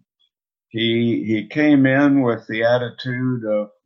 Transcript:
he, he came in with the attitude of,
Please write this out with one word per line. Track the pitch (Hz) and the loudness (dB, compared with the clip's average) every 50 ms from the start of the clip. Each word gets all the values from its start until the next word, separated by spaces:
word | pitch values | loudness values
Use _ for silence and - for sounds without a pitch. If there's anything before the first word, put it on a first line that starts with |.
| _ _ _ _ _ _ _ _ _ _ _ _ _ _ | _ _ _ _ _ _ _ _ _ _ _ _ _ _
he, | - 110 113 117 113 117 120 117 113 - 101 | -6 -4 -2 0 0 0 0 0 -2 -2 -2
he | 107 110 107 107 | -2 -4 -4 -4
came | - - 151 151 151 147 135 135 | -4 -2 0 2 4 4 4 4
in | 131 131 139 143 143 139 139 | 4 4 4 4 4 4 2
with | 127 120 110 104 - | 2 0 0 -2 -6
the | - 110 113 113 | -8 -4 0 0
attitude | 117 123 120 123 113 - - - 127 123 123 127 127 127 117 110 | 2 2 0 -2 -4 -10 -10 -10 -8 -6 -4 -4 -4 -4 -4 -4
of, | 107 107 107 104 104 _ _ _ | -2 -2 -2 -4 -6 _ _ _